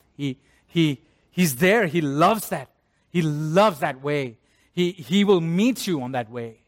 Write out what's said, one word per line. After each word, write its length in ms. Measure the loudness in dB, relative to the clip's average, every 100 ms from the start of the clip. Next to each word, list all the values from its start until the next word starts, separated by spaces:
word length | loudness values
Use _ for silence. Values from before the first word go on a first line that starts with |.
| _ -8
He, 220 | -8 -8 _ _ _
he, 340 | 0 0 -2 _ _ _
He's 260 | -2 0 2
there. 300 | 2 4 2
He 140 | -2
loves 500 | -2 2 2 2 -4
that. 180 | -8 -10 _ _ _ _
He 140 | -2
loves 580 | -2 -2 0 4 4 2
that 220 | -4 -4
way. 360 | -4 -4 -4 -10 _ _ _
He, 180 | -2 -2
He 320 | -4 -2 2
will 160 | 4 2
meet 460 | 2 0 0 0 -4
you 160 | -4
on 100 | -4
that 180 | -6 -8
way 280 | -10 -12 -14